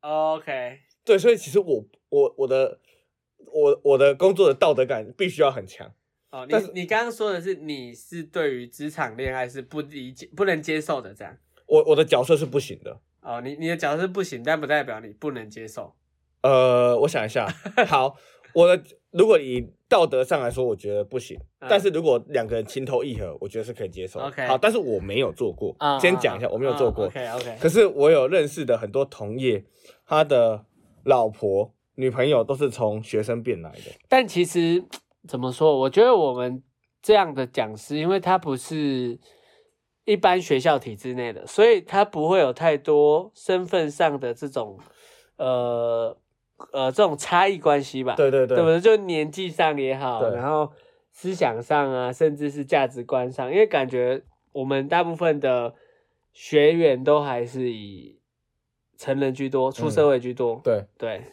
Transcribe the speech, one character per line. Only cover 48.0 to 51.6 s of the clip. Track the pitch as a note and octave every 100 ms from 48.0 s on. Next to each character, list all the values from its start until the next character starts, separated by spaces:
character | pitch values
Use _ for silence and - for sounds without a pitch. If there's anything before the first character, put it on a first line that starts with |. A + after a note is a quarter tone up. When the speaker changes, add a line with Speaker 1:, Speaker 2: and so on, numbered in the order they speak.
| B2+
Speaker 1:
吧。 | -
Speaker 2:
对， | C#3+
对， | C3+ B2+
对。 | B2+
Speaker 1:
对 |
不 | E3
对？ | E3
就 | G3 A3
年 | F#3+ E3 D3+
纪 | D3+ F#3
上 | E3 E3 D3
也 | C3+ C3+
好， | C3+ B2
Speaker 2:
对。 | A#2+
Speaker 1:
然 | G#2 B2+
后 | D3+ D3+ - _ _ _
思 | _ F3+ F#3
想 | D3 A2+